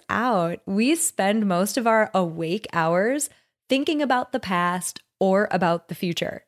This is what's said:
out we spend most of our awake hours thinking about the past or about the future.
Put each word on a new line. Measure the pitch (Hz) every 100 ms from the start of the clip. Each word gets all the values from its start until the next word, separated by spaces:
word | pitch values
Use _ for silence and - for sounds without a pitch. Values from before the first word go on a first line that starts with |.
| -
out | - 247 208 170 175 -
we | 196 240 330
spend | - - 196 220 202
most | 175 196 -
of | 233
our | 220 214
awake | 190 175 165 165 196 -
hours | 165 165 175 208 285 - _ _ _ -
thinking | 269 294 302
about | 285 254 247
the | 254
past | - 180 175 180 - - _ -
or | 190 190 208
about | 185 175 170 -
the | 165
future. | 180 165 - -